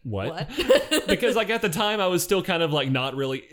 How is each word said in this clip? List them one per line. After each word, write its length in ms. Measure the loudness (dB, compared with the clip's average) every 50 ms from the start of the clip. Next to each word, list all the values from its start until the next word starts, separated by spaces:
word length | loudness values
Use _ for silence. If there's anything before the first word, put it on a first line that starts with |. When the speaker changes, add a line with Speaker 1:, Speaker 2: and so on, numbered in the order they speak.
| -10
Speaker 1:
"What?" 240 | -6 -6 -4 -4 -6
Speaker 2:
What? 220 | -6 -8 -8 -8
<laughs> 560 | -6 -2 2 4 4 2 2 0 0 0 0 0
Speaker 1:
Because, 280 | 0 2 2 2 2
like, 140 | 2 0 0
at 120 | 0 0
the 60 | 0 0
time, 320 | 0 0 0 0 0 0
I 80 | 2 2
was 160 | 2 2 2
still 180 | 2 0 0
kind 220 | 2 0 0 0 2
of, 80 | 2
like, 180 | 2 0 2 2
not 240 | 0 0 0 -2 -4
really 240 | -4 -2 -2 -4 -6 -8 -10